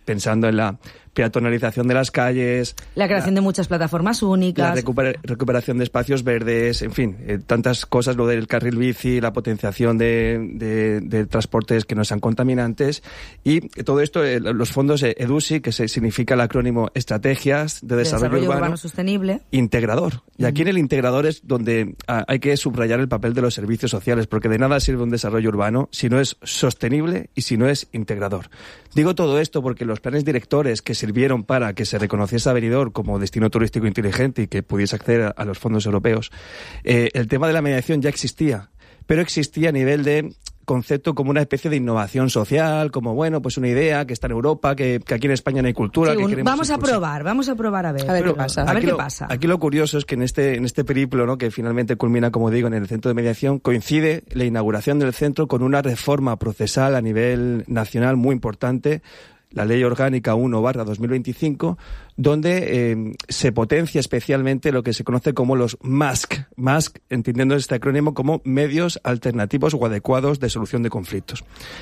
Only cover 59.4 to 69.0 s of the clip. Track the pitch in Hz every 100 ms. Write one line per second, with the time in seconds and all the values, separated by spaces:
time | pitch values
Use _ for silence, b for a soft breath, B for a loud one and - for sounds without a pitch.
59.4 | B - 107 123 123 120 135 127 117 110
60.4 | 127 113 120 123 107 104 120 131 123 -
61.4 | 156 139 165 175 B B B B 143 151
62.4 | 170 185 - 123 117 110 110 - - -
63.4 | 135 113 110 151 165 151 - 123 - 135
64.4 | 135 135 156 127 120 110 117 123 151 135
65.4 | 123 131 120 - 127 139 143 123 - 143
66.4 | 131 - 131 151 - - - 120 117 120
67.4 | 135 143 - 123 139 139 147 - 135 160
68.4 | 135 135 147 156 175 -